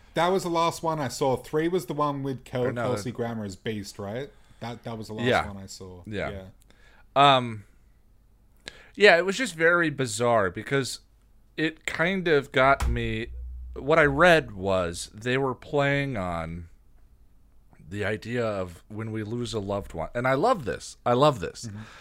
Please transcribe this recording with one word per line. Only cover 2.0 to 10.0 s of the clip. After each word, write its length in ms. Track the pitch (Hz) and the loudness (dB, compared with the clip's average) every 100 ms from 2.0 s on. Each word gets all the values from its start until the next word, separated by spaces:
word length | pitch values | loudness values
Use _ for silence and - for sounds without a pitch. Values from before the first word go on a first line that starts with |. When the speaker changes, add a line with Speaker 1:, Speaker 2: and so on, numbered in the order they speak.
| 147 143 | -2 -2
Speaker 1:
with 220 | 135 131 - | -4 -8 -6
Kel-, 220 | 127 123 | -2 -2
Speaker 2:
Or 40 | |
no, 120 | 120 | 0
Speaker 1:
Kelsey 260 | 113 104 123 | -2 -2 -4
Speaker 2:
that 60 | 110 | -4
Speaker 1:
Grammer 260 | 117 113 | -4 -4
as 140 | 104 92 | -8 -8
Beast, 420 | 117 107 98 - | -6 -6 -8 -10
right? 300 | 101 117 139 - - - | -8 -8 -10 -14 -20 -14
That, 220 | 117 120 127 | -12 -10 -10
that 120 | 113 | -10
was 100 | 110 | -10
the 80 | 110 | -4
last 100 | 120 | 2
Speaker 2:
Yeah. 220 | 104 80 | 2 0
Speaker 1:
one 100 | 98 | -6
I 40 | 95 | -14
saw. 380 | - 92 90 95 | -16 -16 -16 -10
Speaker 2:
Yeah. 240 | 101 80 | -6 -6
Speaker 1:
Yeah. 140 | 98 95 - _ _ - - - 135 | -8 -14 -20 _ _ -20 -20 -4 4
Speaker 2:
Um, 480 | 143 131 120 107 98 _ - _ _ _ _ _ _ _ - - - - | 6 6 2 -8 -14 _ -20 _ _ _ _ _ _ _ -20 -20 -14 4
yeah, 220 | 202 170 | 8 8
it 80 | 180 | 6
was 100 | 196 | -2
just 200 | 262 160 | -4 2
very 340 | 165 175 165 | 4 4 2
bizarre 600 | 135 | 0